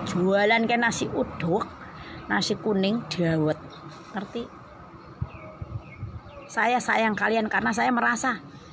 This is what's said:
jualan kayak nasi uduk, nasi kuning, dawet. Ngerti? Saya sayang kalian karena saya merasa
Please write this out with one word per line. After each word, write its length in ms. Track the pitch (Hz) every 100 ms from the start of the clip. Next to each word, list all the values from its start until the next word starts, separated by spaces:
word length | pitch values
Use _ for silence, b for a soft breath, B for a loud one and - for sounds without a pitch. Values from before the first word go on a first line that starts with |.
| -
jualan 640 | 175 185 196 208 226 226
kayak 160 | 240 233
nasi 240 | - -
uduk, 560 | - - - 175 202 - - B B B B -
nasi 240 | 208 - 202
kuning, 420 | 220 196 196 233 160
dawet. 480 | 156 170 160 156 151 - - - - -
Ngerti? 300 | - 202 233 233 - - - - - - - - 330 320 311 - - 330 - - - - - -
Saya 320 | 233 226 247
sayang 400 | 233 214 220 196
kalian 320 | 202 226 214
karena 240 | 190 233
saya 160 | 214 247
merasa 480 | 240 233 233 - 196 - B B